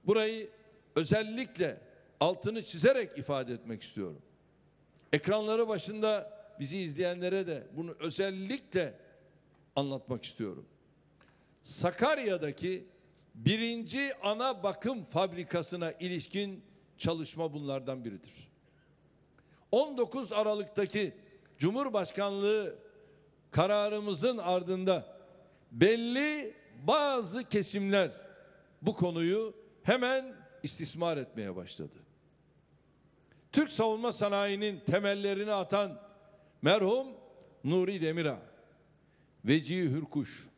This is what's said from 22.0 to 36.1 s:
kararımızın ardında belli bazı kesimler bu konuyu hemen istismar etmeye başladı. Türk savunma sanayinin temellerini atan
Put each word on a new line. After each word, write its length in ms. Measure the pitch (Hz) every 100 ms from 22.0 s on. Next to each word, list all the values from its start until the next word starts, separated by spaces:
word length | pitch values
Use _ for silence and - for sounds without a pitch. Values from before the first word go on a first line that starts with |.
| 180 - 202 196 202 214 190 - - - - - - _ _
kararımızın 840 | - 185 208 208 208 208 175 220 240
ardında 760 | 175 180 180 185 185 180 - - - - - _ _
belli 840 | 117 185 233 233 247 294 302 233 - - - 143
bazı 560 | 294 285 262 196 214
kesimler 680 | 247 208 180 202 196 202 175 - - - - - _ _
bu 120 | 156
konuyu 600 | - 175 165 165 202 220 - - -
hemen 520 | - 247 247 262 262 - - -
istismar 540 | 147 - 165 156 170 151
etmeye 380 | 123 113 101 90
başladı. 420 | 87 - 76 - - _ _ _ _ _ _ _ _ _ _ _ _ - _
Türk 200 | - 302
savunma 400 | - 220 220 240
sanayinin 680 | - 208 202 202 196 214 185
temellerini 720 | - 185 202 202 202 196 208
atan 500 | 202 185 202 202 160 -